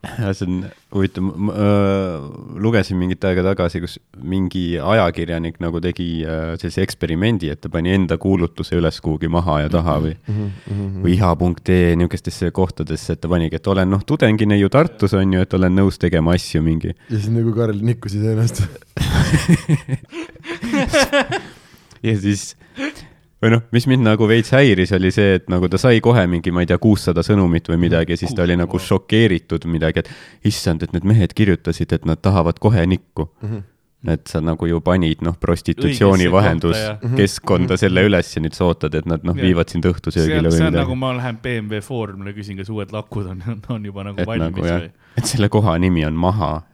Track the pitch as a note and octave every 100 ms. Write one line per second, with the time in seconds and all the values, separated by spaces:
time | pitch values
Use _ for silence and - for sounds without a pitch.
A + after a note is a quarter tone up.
0 | - - G#2 F#2+ F#2 F#2 F#2+ - _ G2
1 | F#2+ - F#2 E2+ G2+ F#2+ G2+ G2+ G2 G2
2 | F#2+ E2 C#2 - - E2 G#2+ A#2 F#2 F#2
3 | F2+ F2+ F#2+ F2+ F#2 F#2+ F2+ F2 F2 -
4 | _ - C#2+ F#2+ F#2 F#2 F2 E2+ D2+ G2
5 | F2+ E2 E2 E2+ E2 E2 E2+ E2 F2 F2
6 | F2 E2 D#2+ D#2+ D#2+ E2 F2 E2 F#2+ -
7 | D#2+ E2 G#2 A2+ D#2+ D2 E2 E2+ E2+ G2
8 | F2 E2 F#2+ F#2+ E2+ - - F2 E2 -
9 | E2 D#2 D#2+ E2+ E2+ D2+ D2+ E2+ E2 D2
10 | D#2 D#2 - G#2+ G#2 F#2+ - G2+ G2 G2
11 | F#2 F#2 F#2+ E2 F2 F2 - F#2 F2 E2+
12 | E2+ F2 - - F2 E2 F#2 - D#2+ D#2
13 | - E2 E2 F2 D#2+ D#2+ - F#2+ F#2 G2
14 | - D3+ A#2+ G#2+ G#2 G#2 G2 C3+ E3+ -
15 | G2+ G2+ F#2+ F#2 F#2 F#2 F#2 F#2 G2 -
16 | F2+ E2 D#2+ F2 - E2 D#2+ D#2+ F2 F2
17 | _ A2 G#2 A#2 A2+ G#2+ A#2 G#2 A2+ A#2
18 | G#2 G2+ A2 A2 A2+ - F#2+ - _ -
19 | - - - - - F3 - D3+ - C3
20 | - E4 E4 - - E4+ A#3+ C#4 C4 D#4
21 | C4+ C#4+ B3+ F4 - - _ _ _ -
22 | - G#2+ G2+ G2 - - - - C#4 D4+
23 | - _ _ _ A2+ A#2 A2+ A#2+ B2+ C3
24 | A2+ G#2+ A2 A#2 A2+ C3 C#3 F#2 F2+ F#2+
25 | F#2 F#2+ G2+ F#2 - F2+ F2+ F#2 C3 A2+
26 | A2+ A#2+ F2+ F2 E2 F2 E2+ F2 A2 G2+
27 | - E2+ E2 G#2+ F2+ E2 - E2+ F2 E2
28 | E2 F2 F2 A#2 F2 F2 F2 F2+ - F#2+
29 | - G#2+ A2+ F2 _ E2 E2+ E2 D#2+ D#2+
30 | - - - _ G#2+ G2+ - D#2+ E2 F2
31 | F#2 A2 F2 - G2+ E2+ - D#2+ E2 D#2+
32 | E2+ D#2+ G2 F#2+ E2 E2+ G#2+ G#2+ E2+ F#2
33 | _ - D#2+ _ G#2 A2 F#2+ _ _ _
34 | - D#2+ - E2 D#2+ D#2+ E2+ E2+ E2+ F#2
35 | E2 D#2+ E2+ E2+ - E2+ - E2 - C3
36 | G2+ F#2+ F2 F#2 G2+ E2 E2 A2 G#2+ G#2+
37 | A#2+ C3 G2 - - F#2 F2 F#2 G2+ F2+
38 | G2+ F#2 E2+ - D#2+ - F2+ E2+ D2+ D#2
39 | D2+ E2 E2+ D#2+ F#2 F2 E2 E2+ E2+ E2+
40 | - - D#2+ D#2+ E2 E2 D#2+ E2+ E2+ B2+
41 | C3 B2+ B2 A2+ B2+ A#2+ G#2+ G#2+ G2+ B2+
42 | G#2+ G2 G2 G2+ G#2 F#2+ F#2+ A2 G2 G#2+
43 | G#2+ A2+ F#2 F#2 F#2+ A2+ - A#2+ G#2 G2
44 | G2 G2 A#2 A2+ E2 F#2 E2+ E2+ D#2+ _
45 | _ - A#2 B2 G#2 A2 G#2 E2 F#2 F2
46 | D#2 D#2 F2 G#2+ D2 D#2 -